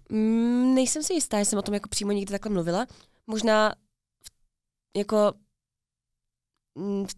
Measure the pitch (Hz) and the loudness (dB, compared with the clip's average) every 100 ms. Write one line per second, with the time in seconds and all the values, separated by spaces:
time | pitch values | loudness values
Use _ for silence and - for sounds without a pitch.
0 | - 220 220 226 233 247 254 262 254 311 | -6 0 2 2 2 2 4 4 2 -2
1 | 302 349 - 214 202 208 202 202 - - | -2 -2 -2 0 0 -2 -2 -6 -4 -4
2 | 202 202 196 202 214 196 170 180 254 - | -2 -2 -4 -6 -2 -2 0 -2 -4 -10
3 | _ _ - 220 226 214 214 - _ _ | _ _ -8 -2 2 4 2 0 _ _
4 | _ _ - _ _ _ _ _ _ 196 | _ _ -20 _ _ _ _ _ _ -4
5 | 208 214 208 - _ _ _ _ _ _ | 0 2 2 0 _ _ _ _ _ _
6 | _ _ _ _ _ _ _ - 196 202 | _ _ _ _ _ _ _ -10 -4 -4
7 | 196 | -4